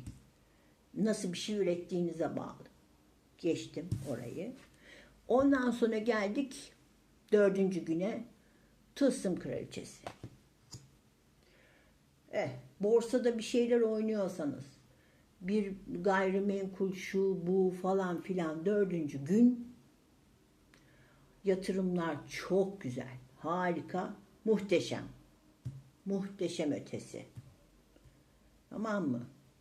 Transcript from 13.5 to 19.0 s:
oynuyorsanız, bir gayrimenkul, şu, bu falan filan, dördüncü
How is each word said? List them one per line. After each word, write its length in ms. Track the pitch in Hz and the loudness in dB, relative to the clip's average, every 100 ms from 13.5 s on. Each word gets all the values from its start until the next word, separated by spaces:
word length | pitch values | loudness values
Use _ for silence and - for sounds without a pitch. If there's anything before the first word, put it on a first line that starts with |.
| 240 240 240 | 2 4 4
oynuyorsanız, 840 | 226 220 220 214 185 - 147 123 - - _ _ _ _ _ _ | 4 2 0 0 -2 -2 -4 -6 -12 -20 _ _ _ _ _ _
bir 320 | 180 214 196 196 - 175 | 0 0 0 -6 -8 -2
gayrimenkul, 920 | 190 190 190 196 202 196 196 - 190 | 2 4 2 2 0 0 -4 -2 -2
şu, 540 | 190 - 190 190 180 170 | -2 -4 0 2 0 2
bu 260 | 190 185 180 | 4 2 2
falan 400 | 185 196 180 170 | 0 0 0 -4
filan, 440 | - 185 160 156 175 | -4 -2 -2 -2 0
dördüncü 600 | 208 190 175 | 2 2 0